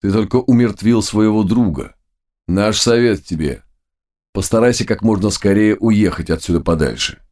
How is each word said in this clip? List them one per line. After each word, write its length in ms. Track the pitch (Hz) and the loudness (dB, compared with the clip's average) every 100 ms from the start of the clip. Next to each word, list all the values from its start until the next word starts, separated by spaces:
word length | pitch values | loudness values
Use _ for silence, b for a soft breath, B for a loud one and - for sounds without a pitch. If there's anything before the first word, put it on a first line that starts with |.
Ты 100 | 101 | 0
только 240 | 101 101 123 | 0 0 0
умертвил 640 | 127 120 120 - 104 117 | 0 0 0 0 0 0
своего 420 | 104 107 107 107 | 0 0 2 2
друга. 520 | 98 110 113 69 - _ _ _ _ _ - | 0 0 0 -4 -10 _ _ _ _ _ -4
Наш 320 | 92 104 104 | 0 0 0
совет 440 | - 117 120 101 | 0 2 2 0
тебе: 400 | - 82 76 64 _ _ _ _ _ _ _ | -4 -6 -6 -8 _ _ _ _ _ _ _
постарайся 520 | - - 113 120 120 - | -8 -2 2 2 0 -2
как 160 | 104 | -2
можно 280 | 110 104 101 | 0 0 0
скорее 460 | - 104 101 107 107 | 0 0 2 2 2
уехать 540 | 113 104 101 82 78 | 2 2 2 -2 -6
отсюда 320 | 80 - 85 | -6 -2 -2
подальше. 580 | - 82 71 57 - - _ | 0 -2 -2 -2 -8 -10 _